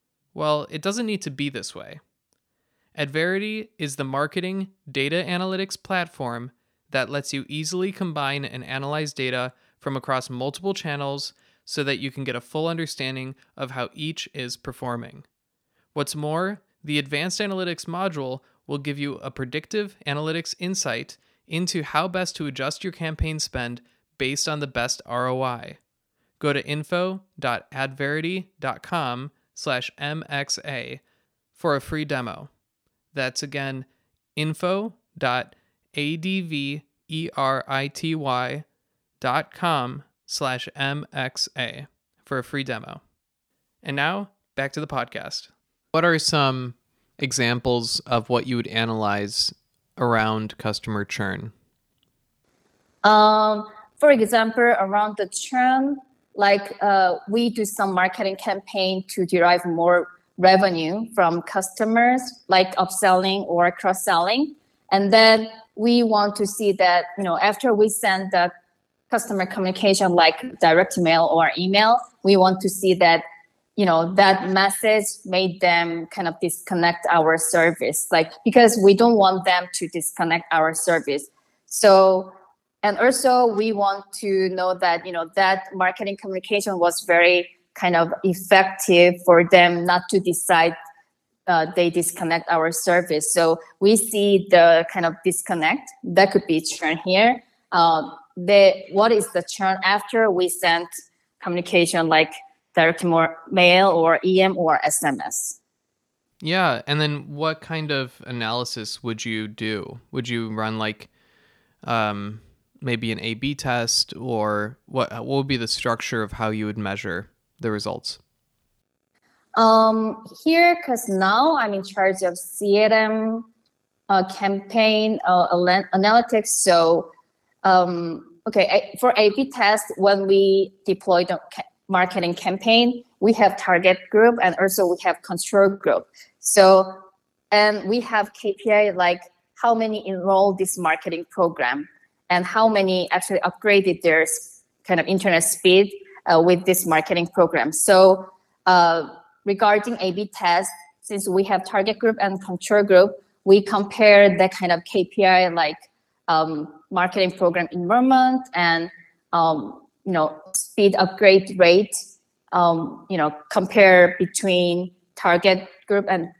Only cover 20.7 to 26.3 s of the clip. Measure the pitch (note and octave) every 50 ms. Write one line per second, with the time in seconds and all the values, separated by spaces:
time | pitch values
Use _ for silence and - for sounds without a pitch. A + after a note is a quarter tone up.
20.7 | F#3+ - - D3+ A2+ A#2 C#3 - - _ _ _ _ _ _ _ D#3+ E3 F3+ F3
21.7 | - F3 D3 - - D3+ E3+ F#3+ F3 F#3 F#3 - - - D#3 C#3+ C3+ C3+ C3+ C#3+
22.7 | D#3 - - F#3 E3+ - E3+ D#3+ D#3+ - - D#3+ D#3 D3+ - - - B2+ A#2+ A#2+
23.7 | A#2+ A#2 _ _ _ _ _ _ _ _ C3 C3 C#3+ C#3+ - D#3+ D3+ D3+ D3 C3+
24.7 | B2+ A#2+ A#2+ C3 - - - - A#2+ B2 B2 B2+ B2+ C3 C3 B2+ B2 A#2 - -
25.7 | - _ _ _ _ _ _ _ _ _ _ _